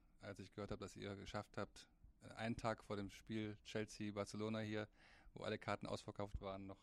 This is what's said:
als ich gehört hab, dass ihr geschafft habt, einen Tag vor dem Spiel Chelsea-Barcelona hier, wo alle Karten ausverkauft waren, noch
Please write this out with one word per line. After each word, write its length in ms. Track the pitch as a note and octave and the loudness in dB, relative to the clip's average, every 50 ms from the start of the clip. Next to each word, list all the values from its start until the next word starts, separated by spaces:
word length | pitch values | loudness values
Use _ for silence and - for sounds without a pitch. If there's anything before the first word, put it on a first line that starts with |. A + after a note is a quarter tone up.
| - - - - | -20 -20 -18 -10
als 200 | - - G2+ - | -8 -6 -6 -6
ich 120 | G2 - | -8 -8
gehört 200 | - G#2+ G2+ G2+ | -4 -2 -2 0
hab, 100 | G#2 - | 0 -2
dass 160 | G2+ G2 - G#2 | -2 -4 -4 -4
ihr 180 | G2+ G2+ G2 | -2 -2 -2
geschafft 400 | G2 F#2+ - - G#2 G2+ - - | -2 -4 -2 -2 -2 -2 -2 0
habt, 320 | A2 G2+ - - - - - - - - - - - - - - | -2 -2 -2 -2 -8 -16 -16 -18 -20 -20 -20 -18 -16 -14 -10 -4
einen 220 | - A2 A#2 A#2 - | 0 2 2 2 4
Tag 260 | - A#2 A2 - - | 4 4 4 4 2
vor 140 | - G#2+ G2+ | 0 0 0
dem 120 | G2 F#2+ | 0 -2
Spiel 480 | - - - - A2 A2 G#2+ G#2+ G#2 - - | -4 -6 -6 -2 0 2 2 2 0 -4 -6
Chelsea-Barcelona 920 | - - A2 G#2+ - - - G#2+ G#2 G2+ G2+ G2+ - - G#2 G#2+ A2 A2 A2 | -2 0 0 0 0 -2 -2 -2 0 2 2 0 2 0 0 2 2 2 2
hier, 280 | G#2+ G#2+ G#2+ G#2+ G#2+ - - - - - - - - - - | 2 2 2 2 0 0 -4 -12 -20 -20 -20 -20 -16 -12 -6
wo 100 | - F#2 | -2 0
alle 140 | G2+ A2 G#2+ | 2 2 2
Karten 300 | - A2 G2+ - - - | 4 4 2 2 2 2
ausverkauft 520 | - - - - G2+ - G2+ G2+ - - | 0 0 0 -2 -2 0 0 0 0 0
waren, 260 | G2+ G2 F#2+ G2 G2 F#2+ | 0 0 -2 -2 -4 -6
noch 100 | G2 - | -8 -10